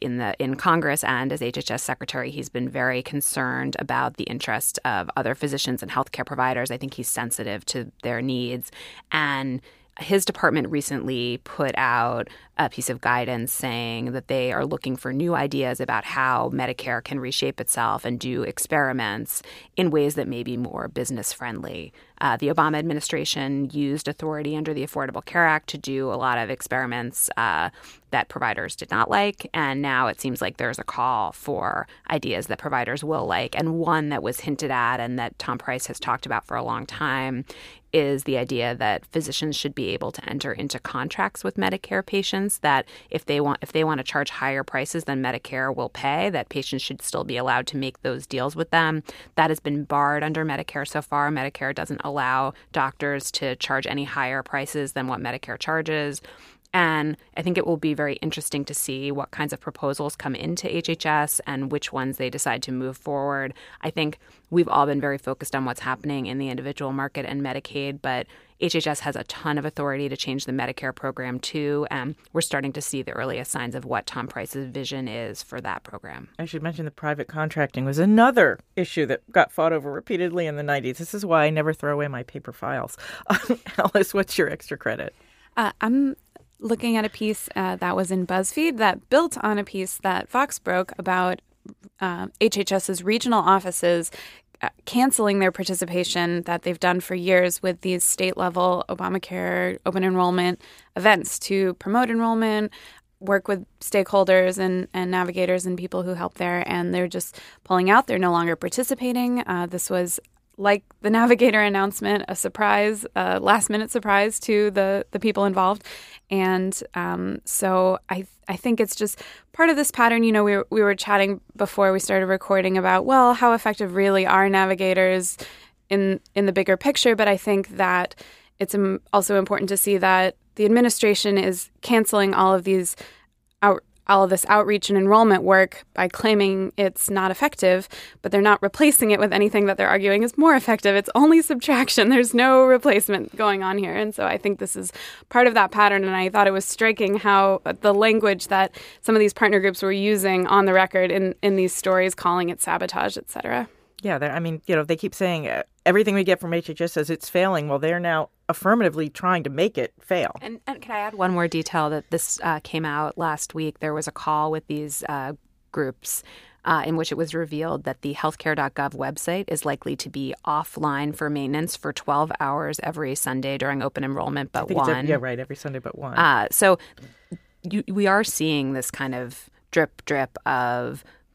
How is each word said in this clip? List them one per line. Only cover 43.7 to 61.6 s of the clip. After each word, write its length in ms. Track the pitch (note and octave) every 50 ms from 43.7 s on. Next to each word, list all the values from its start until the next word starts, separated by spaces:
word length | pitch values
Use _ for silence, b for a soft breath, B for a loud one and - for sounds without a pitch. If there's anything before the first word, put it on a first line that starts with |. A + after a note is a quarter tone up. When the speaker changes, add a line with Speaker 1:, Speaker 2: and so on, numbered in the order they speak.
Speaker 1:
they 120 | - D#3+ D#3+
want 140 | D#3 D#3 C3+
to 60 | B2+
charge 260 | - - D3 C#3+ -
higher 340 | - - C3+ C3+ C3+ C3+ C3+
prices 400 | - - C3 C#3 - - E3 D#3+
than 180 | - C#3+ C3
Medicare 520 | C3 B2 B2 A#2+ - - - C3 C3 C3+ C3
will 160 | - B2 G#2+
pay, 400 | - - - C#3 C#3+ D#3+ F#3 G#3
that 180 | F#3 C#3 A2+ -
patients 340 | - C#3 C3+ - - C3
should 200 | - - - -
still 220 | - - - - -
be 120 | - B2
allowed 300 | A#2+ B2+ C3 B2 B2 B2+
to 100 | - -
make 240 | C#3 C3 C3 - _
those 260 | - B2+ B2 C3 C#3
deals 300 | - - C3 B2 C#3+ D3+
with 140 | D#3+ E3 -
them. 320 | - E3 E3 D#3 D#3 D#3 B B B B B B B
That 160 | - D#3 D#3+
has 100 | D#3 -
been 240 | - D3+ D3 D3 C#3+
barred 380 | - D3 C#3+ C#3+ C#3+ D3 D3+
under 200 | D3+ D#3 D#3 D#3+
Medicare 460 | D#3 D#3 C#3 - D#3 - - D3 C#3 -
so 140 | - D3+
far. 280 | D3 - D3 C#3+ C#3+ D3
Medicare 440 | D3+ C#3+ C3 C#3 - - C#3 C3+ C#3
doesn't 260 | - D#3+ - C#3+ -
allow 520 | - D3 C#3+ D3 C3 B2+ C3 C3 C3+ C3+ b b b b
doctors 580 | - D#3+ C3+ C3+ - - D3 C#3+ C#3+ C#3 C3+ -
to 240 | - - D3 C3+ B2+
charge 300 | B2+ - - C#3 C3+ C#3
any 180 | - - C#3+ C#3+
higher 380 | C#3 - C#3+ C3+ B2+ C3 C3+
prices 500 | C3 - - C#3 C3+ C#3+ - D3+ C#3+ C3+
than 140 | - C#3 C3
what 140 | B2+ B2+ G#2+
Medicare 380 | - A#2+ A#2+ C3+ - - A#2+ -
charges. 640 | - - D#3+ D#3+ D#3 D#3+ D#3 D3+ D3 D3 C#3 - B B B B B B B B B _ -
And 440 | F#3 F3 D#3+ D#3+ D#3 D3 D3+ D3 b b b _
I 60 | -
think 160 | D#3+ F3+ F3 F#3
it 80 | -
will 100 | - E3+
be 160 | D3+ - D#3
very 220 | D3+ C#3+ D3 C#3+ C#3 -
interesting 420 | - D#3+ - - D3+ - - D3 C#3
to 80 | -
see 400 | D3 - - - C3 C3 C#3 C#3+
what 180 | C#3 C#3 C3+ -
kinds 220 | - - D3+ D3
of 80 | D3 -
proposals 560 | - E3 - - - C#3 C#3 - D3+ D3 -
come 180 | - - C#3 C3
into 400 | - - D#3 E3+ - - F3+ -
H 140 | E3+ E3+ -
H 160 | E3 D#3+ -
S 340 | D#3 D3+ D3+ D3 D3 - - -
and 240 | - C#3+ C3+